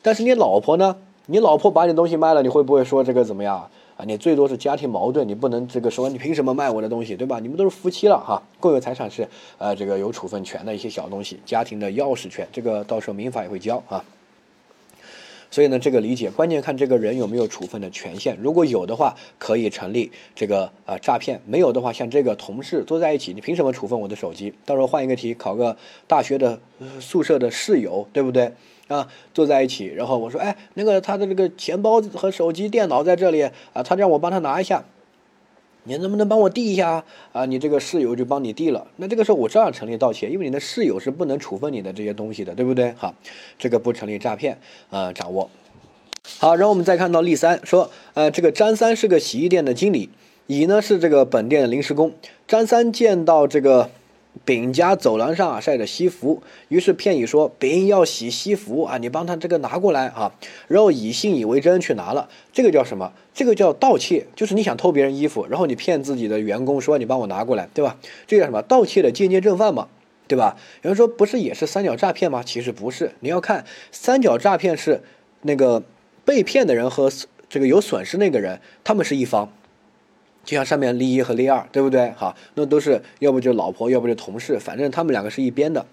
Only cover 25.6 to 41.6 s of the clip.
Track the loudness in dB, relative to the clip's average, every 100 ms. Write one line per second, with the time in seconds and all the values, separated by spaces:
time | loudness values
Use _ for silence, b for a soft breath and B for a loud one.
25.6 | -4 -4 B B _ 0 0 0 0 -2
26.6 | _ _ -18 -18 -4 -2 0 0 0 -4
27.6 | 0 0 0 -6 -4 -2 0 2 0 -4
28.6 | b b _ -8 -8 B B 0 2 4
29.6 | 2 -4 -10 -8 -4 -2 -4 -6 -6 -8
30.6 | B -2 2 2 0 -4 -2 0 -2 -2
31.6 | -6 -2 2 2 2 -4 -6 -2 -2 -2
32.6 | -2 0 2 2 2 2 2 2 0 B
33.6 | B -8 -2 2 4 2 0 -2 -2 -2
34.6 | -2 -2 -4 _ _ _ _ _ _ _
35.6 | _ _ -10 -6 -4 -2 2 4 4 2
36.6 | -2 0 0 -2 -6 B B -6 -4 -2
37.6 | 0 0 0 -2 0 -2 -2 -4 -4 -4
38.6 | -2 -2 -6 -12 -8 -4 0 0 2 2
39.6 | 0 -2 -10 -2 -2 -2 -6 -6 -4 -6
40.6 | -8 -2 -2 -2 -6 -4 -4 -4 -6 -8